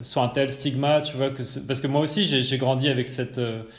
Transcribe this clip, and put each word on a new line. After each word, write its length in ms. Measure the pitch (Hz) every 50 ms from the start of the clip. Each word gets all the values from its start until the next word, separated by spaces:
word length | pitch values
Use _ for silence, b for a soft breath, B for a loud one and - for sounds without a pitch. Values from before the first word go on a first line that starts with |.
soit 220 | - - - 139 123
un 40 | 123
tel 220 | - 143 135 131
stigma, 500 | 131 - - 143 123 131 139 147 151 151
tu 140 | 147 - - 127
vois, 120 | 135 135
que 140 | 135 131 120
c'est, 220 | - - - -
parce 140 | - 131 127
que 60 | - 135
moi 140 | 139 147
aussi, 220 | 156 156 156 208 196
j'ai, 180 | 160 143 131
j'ai 160 | 123 127 135 127
grandi 320 | 127 127 135 131 135 147
avec 180 | 131 123 123 -
cette, 300 | - - 123 123 - 127
euh, 260 | 120 117 113 113 113 B B